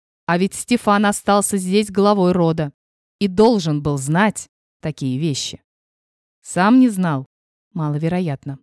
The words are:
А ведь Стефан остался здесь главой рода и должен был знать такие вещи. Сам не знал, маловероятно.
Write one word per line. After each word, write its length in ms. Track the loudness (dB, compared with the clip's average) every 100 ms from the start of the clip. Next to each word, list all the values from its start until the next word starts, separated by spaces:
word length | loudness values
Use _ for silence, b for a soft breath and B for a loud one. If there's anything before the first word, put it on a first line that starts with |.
| _ _ -4
А 120 | 0
ведь 160 | 0
Стефан 520 | -4 -2 -2 2 2 2
остался 520 | 0 0 0 0 -2
здесь 340 | 0 0 0
главой 400 | 0 2 4 2
рода 400 | 2 0 0 -6 -10 _ _ _ -6
и 80 | -2
должен 540 | 4 4 4 0 -2
был 160 | -2 -4
знать 500 | -2 0 0 -2 -12 _ _ _
такие 400 | -10 -6 -6 -4
вещи. 420 | -4 -4 -8 -12 _ _ _ _ _ _ _ _
Сам 380 | -8 0 4 4
не 80 | 4
знал, 380 | 2 -2 -2 -6 _ _ _ _
маловероятно. 840 | -6 -4 -2 -2 -2 -4 -6 -10 -14